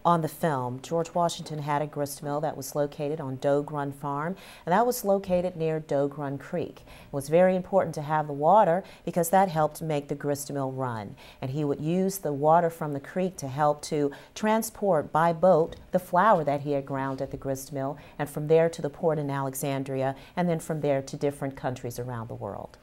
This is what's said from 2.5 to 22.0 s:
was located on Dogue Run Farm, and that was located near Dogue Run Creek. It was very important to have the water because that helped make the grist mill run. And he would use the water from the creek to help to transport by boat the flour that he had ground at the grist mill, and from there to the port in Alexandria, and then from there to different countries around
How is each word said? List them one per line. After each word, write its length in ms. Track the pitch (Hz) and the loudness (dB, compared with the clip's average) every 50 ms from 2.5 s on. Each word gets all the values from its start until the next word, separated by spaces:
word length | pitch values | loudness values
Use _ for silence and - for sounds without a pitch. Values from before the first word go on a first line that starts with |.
| - | -4
was 180 | - 131 - - | -6 -10 -6 -2
located 460 | 151 143 147 147 - 151 143 151 156 | -2 -2 -2 -2 -6 -4 -4 -4 -4
on 160 | 147 131 131 | -6 -6 -6
Dogue 340 | 127 - 143 139 147 147 151 | -2 0 2 2 2 0 -2
Run 220 | 151 147 139 143 139 | -4 -4 -4 -6 -6
Farm, 440 | 143 - 143 143 143 151 170 190 - - - - - - | -6 -6 -4 -4 -2 -4 -4 -6 -8 -12 -18 -20 -12 -2
and 80 | - 175 | 0 2
that 140 | 202 240 | 4 4
was 180 | 247 247 - - | 2 0 -2 0
located 500 | 196 196 196 196 190 185 180 175 180 180 | 2 2 2 2 0 0 0 0 -2 -4
near 240 | 160 160 160 160 156 | -2 -2 -2 -2 -2
Dogue 400 | 156 - 147 139 143 143 143 151 | -4 -2 0 0 0 0 -2 -4
Run 200 | 147 139 139 139 | -6 -6 -6 -8
Creek. 420 | - - - 170 123 - - - - | -8 -6 -6 -4 -4 -6 -8 -16 -20
It 260 | - - - - - - | -20 -20 -20 -16 -8 -8
was 160 | 139 139 147 | -6 -2 4
very 260 | 151 170 185 185 185 | 6 6 6 6 4
important 400 | 185 180 - - 190 - 165 156 | 2 -2 2 2 2 2 2 -2
to 60 | 160 147 | -6 -4
have 240 | 143 156 156 151 | 0 0 0 0
the 60 | 151 147 | -2 -4
water 500 | 139 147 160 190 220 214 165 165 185 190 - - - - | 2 4 6 8 8 8 6 4 2 0 -6 -16 -10 -10
because 240 | - - 175 170 170 | -4 -2 0 0 4
that 200 | - 190 196 196 | 4 4 4 4
helped 320 | 156 160 151 151 151 - 165 | 4 2 0 0 0 -4 -4
make 260 | 156 156 147 143 143 | -2 -2 -2 -2 -4
the 60 | 147 | -6
grist 360 | 143 - 143 143 139 - - | -4 -2 -2 -2 -2 -4 -6
mill 220 | 143 139 135 131 131 | -4 -4 -4 -4 -4
run. 420 | 131 131 123 120 110 104 98 - - - - - - - | -4 -4 -4 -4 -6 -8 -10 -12 -16 -20 -20 -14 -10 -8
And 80 | 131 | -6
he 120 | 131 151 151 | -2 -2 0
would 180 | 143 143 - | 0 -2 -2
use 380 | 147 156 175 185 185 190 190 - | 0 0 0 2 2 0 -2 -2
the 140 | - 151 147 | -4 -4 -2
water 380 | 139 143 156 160 175 175 165 | 2 4 6 6 6 6 4
from 240 | 165 - 160 151 143 | 0 -2 -6 -4 -4
the 60 | 139 | -6
creek 360 | - - - 185 185 185 185 | -8 -6 -4 -2 -2 -2 -4
to 120 | - - 135 | -6 -8 -8
help 340 | 127 143 151 151 147 147 - | -2 2 2 2 2 0 -4
to 300 | - 165 147 147 143 143 - - - _ | -4 -2 0 0 0 -2 -6 -16 -18 _
transport 800 | - - 214 214 226 226 - - - 208 196 175 151 - - - | -4 0 2 2 2 0 -4 -6 -4 0 2 2 2 0 0 0
by 220 | 156 165 170 170 | 2 2 2 2
boat 420 | 160 170 185 180 156 165 170 - - - - | 4 6 6 6 6 6 2 -2 -12 -14 -4
the 80 | - 180 | -4 -4
flour 460 | 180 - - 175 190 220 214 170 151 | -2 2 2 4 6 6 6 6 4
that 180 | 147 139 147 139 | 0 0 -2 -2
he 100 | 147 143 | -2 -2
had 140 | 139 139 | -2 -2
ground 340 | - 139 135 135 135 135 135 | -2 -4 -4 -2 -4 -4 -4
at 120 | 139 135 - | -6 -6 -6
the 40 | |
grist 340 | 139 - 135 135 131 - - | -6 -4 -4 -4 -4 -6 -8
mill, 280 | 151 135 135 135 151 - - - - - | -6 -4 -4 -4 -6 -8 -12 -18 -8 -8
and 120 | 143 143 | -6 -6
from 160 | - 160 151 | -4 -6 2
there 240 | 147 160 160 165 170 | 4 6 6 6 4
to 100 | 165 - | 2 -2
the 100 | 156 147 | -6 -6
port 280 | 139 - 190 165 151 151 | -6 0 0 2 2 2
in 120 | 147 139 | 0 -2
Alexandria, 840 | 139 139 135 135 131 - - 143 139 135 135 139 135 131 131 131 135 - - - - | -2 -2 -2 -4 -4 -4 -4 -2 -2 -2 -2 -4 -2 -2 -2 -2 -2 -4 -12 -10 -4
and 120 | - 175 180 | -2 0 0
then 100 | 165 160 | 0 -2
from 220 | 160 - 165 156 | -2 -4 -4 -2
there 220 | 147 147 139 135 135 | 0 0 0 0 -2
to 140 | - - 147 | -4 -6 -2
different 360 | - 143 143 - 147 139 131 | -2 -2 -2 -2 -6 -8 -6
countries 440 | - - 135 123 - - 123 117 | -6 -6 -6 -6 -6 -8 -10 -8
around 300 | - | -8